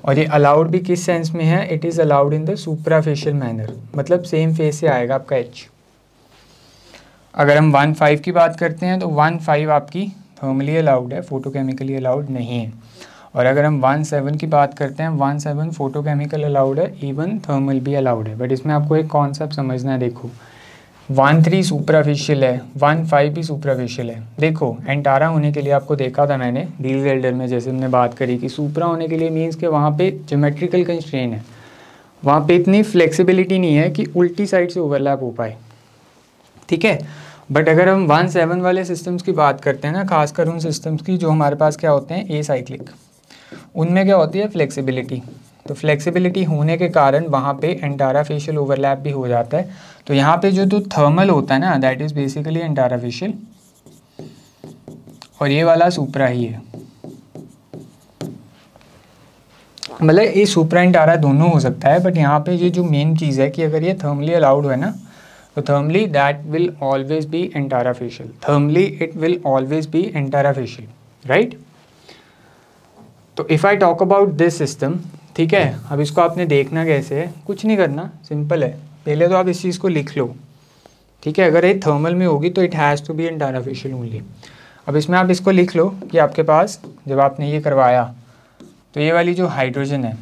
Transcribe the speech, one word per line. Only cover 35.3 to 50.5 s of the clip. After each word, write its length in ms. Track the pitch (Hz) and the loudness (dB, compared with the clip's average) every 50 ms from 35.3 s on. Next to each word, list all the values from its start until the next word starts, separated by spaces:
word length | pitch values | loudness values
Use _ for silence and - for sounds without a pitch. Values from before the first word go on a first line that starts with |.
पाए, 240 | 113 117 117 110 110 - - - - _ _ _ _ _ _ _ _ _ _ _ _ _ _ _ _ - _ - | -6 -6 -8 -8 -8 -14 -20 -20 -20 _ _ _ _ _ _ _ _ _ _ _ _ _ _ _ _ -20 _ -4
ठीक 160 | 175 160 185 | -2 2 2
है। 120 | 220 175 - - - - - - - - - - - | 2 2 0 -4 -12 -16 -20 -20 -20 -20 -20 -10 0
But 180 | 135 147 156 160 | 0 2 4 4
अगर 200 | 160 165 180 185 | 4 4 4 4
हम 160 | 190 190 185 | 4 2 4
वन 200 | 151 147 160 180 185 | 4 4 4 2 2
सेवन 320 | 151 175 165 160 175 180 | 2 0 0 2 0 0
वाले 240 | 180 180 185 190 185 | 0 0 0 0 -2
systems 360 | 175 175 165 165 180 180 175 | -4 -6 -6 -6 -6 -6 -4
की 100 | 180 196 180 | -4 -2 0
बात 280 | 156 151 143 139 143 | 2 2 2 0 0
करते 260 | - 147 135 139 - | -2 -2 -2 -2 -4
हैं 80 | 147 160 | -4 -4
ना, 100 | 190 196 | -4 -2
खासकर 420 | 190 180 156 151 147 147 - 165 | 0 0 0 0 0 -2 -2 -2
उन 120 | 160 165 170 | -2 -2 -4
systems 420 | 156 165 151 - - 160 156 151 | -4 -6 -6 -6 -4 -6 -6 -6
की 160 | - 190 185 | -4 -4 -2
जो 120 | 175 180 160 | -2 0 0
हमारे 260 | 156 156 147 143 143 | 0 2 2 0 0
पास 220 | 147 156 151 147 | 2 0 0 0
क्या 140 | 151 - 160 | 0 0 2
होते 220 | 147 139 135 147 165 | 2 0 0 -4 -8
हैं, 140 | 185 202 190 | -8 -6 -6
एसाइक्लिक, 600 | 156 151 147 147 143 123 120 127 127 - - - - - _ _ _ _ _ _ - - - - - - - - _ | -6 -6 -2 -2 -4 -4 -4 -10 -14 -14 -16 -18 -20 -20 _ _ _ _ _ _ -20 -20 -20 -20 -20 -20 -20 -12 _
उनमें 280 | 170 160 170 180 190 196 | -4 -2 0 2 2 4
क्या 100 | 190 196 | 4 4
होती 240 | 185 156 151 - 190 | 4 4 2 0 -4
है, 80 | 208 | -4
flexibility। 760 | 214 208 175 147 135 - 143 135 135 131 127 127 131 139 123 - - - - - _ _ _ _ | -4 -2 -2 -2 -2 -2 -4 -4 -2 -4 -4 -6 -6 -10 -10 -10 -14 -20 -20 -20 _ _ _ _
तो 60 | - 143 | -14 -12
flexibility 720 | - - 156 151 147 147 175 170 180 180 180 180 190 185 | -4 0 0 0 0 -2 -2 -2 0 0 0 0 0 -2
होने 320 | 156 156 147 147 156 165 | 0 0 0 2 0 0
के 100 | 165 180 170 | 0 -2 0
कारण 360 | 170 160 143 139 135 151 170 165 | 2 4 4 4 4 2 0 0
वहाँ 240 | 143 135 127 143 139 135 | -2 -2 0 -2 -4 -2
पे 60 | 151 160 180 - 156 | -2 -4 -2 -2 -4
एंटाराफेशियल 760 | 143 139 135 139 131 131 143 151 147 156 147 147 160 156 | -6 -2 0 0 2 2 0 0 -2 -4 -6 -6 -4 -4
overlap 400 | 151 139 135 139 135 139 139 135 | -4 0 -2 0 0 0 0 -2
भी 140 | 135 139 147 | -2 -4 -6
हो 160 | 139 135 127 | -6 -4 -2
जाता 300 | 123 120 117 117 117 139 | 0 0 0 0 -2 -4
है। 320 | 160 185 190 - - - - - - _ | -4 -4 -6 -12 -20 -20 -20 -20 -20 _
तो 60 | - 143 | -2 0
यहाँ 240 | 139 139 151 165 | 2 4 4 4
पे 140 | 170 196 196 | 4 4 2